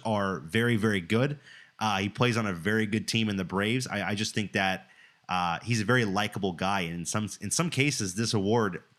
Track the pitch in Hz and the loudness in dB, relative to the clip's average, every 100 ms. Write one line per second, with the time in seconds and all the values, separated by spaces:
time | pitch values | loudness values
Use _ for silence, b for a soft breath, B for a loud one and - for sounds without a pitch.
0 | 110 104 98 87 78 113 120 113 110 98 | 0 0 0 -2 -2 2 2 4 2 2
1 | 82 110 143 147 B B B B 107 98 | 2 2 2 -2 B B B B 0 0
2 | 101 - 123 117 107 85 87 110 107 107 | 0 2 2 2 -2 -2 0 2 2 -2
3 | - 117 110 98 87 92 104 127 127 101 | 0 0 0 0 0 0 0 0 -2 -4
4 | 92 104 110 - 98 101 95 95 - b | -2 -2 -2 -4 -2 0 0 0 -8 b
5 | b b - 92 87 82 107 117 101 123 | b b -4 -2 0 -2 -2 0 2 2
6 | 110 98 104 107 95 80 95 101 85 85 | 2 0 -2 -2 -4 -2 -2 0 -2 -6
7 | 82 107 104 - 101 - 170 - 147 143 | -4 -4 -4 -6 -4 -2 0 2 2 0
8 | 98 92 113 110 98 120 104 90 - | -4 -2 0 2 2 2 2 -2 -14